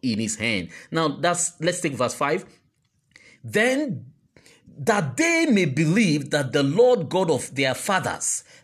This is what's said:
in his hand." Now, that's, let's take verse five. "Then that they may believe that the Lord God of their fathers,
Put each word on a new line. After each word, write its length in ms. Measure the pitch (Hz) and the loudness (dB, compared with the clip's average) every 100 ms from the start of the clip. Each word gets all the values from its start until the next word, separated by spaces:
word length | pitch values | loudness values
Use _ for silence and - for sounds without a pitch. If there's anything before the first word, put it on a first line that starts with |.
in 160 | 127 107 | -4 -2
his 180 | 110 - | -4 -4
hand." 320 | 113 104 85 - - | -2 -2 -4 -12 -8
Now, 180 | 160 160 | -2 -2
that's, 440 | 139 170 170 - - | 0 0 0 -2 -2
let's 200 | 160 175 | -2 -2
take 140 | 165 | -4
verse 180 | 123 120 | -2 -2
five. 320 | - 143 175 - _ _ _ _ _ _ _ - _ | -2 -2 -2 -6 _ _ _ _ _ _ _ -20 _
"Then 680 | 117 208 240 262 294 131 113 - _ _ - - - - | -6 0 2 0 -2 -6 -10 -20 _ _ -20 -20 -20 -4
that 400 | 139 208 147 - | 0 0 0 0
they 300 | 330 330 330 | 2 2 4
may 180 | 202 | 4
believe 640 | 170 127 156 196 202 151 135 | 2 2 2 4 2 2 0
that 240 | 147 131 | -4 0
the 100 | 147 | 0
Lord 460 | 139 170 247 240 151 | 2 4 6 4 2
God 220 | 180 180 | 0 2
of 240 | 131 - | 0 -2
their 200 | 131 135 | -2 -2
fathers, 680 | 123 - 190 101 85 - - - - | -2 -2 -2 -2 -4 -6 -6 -10 -18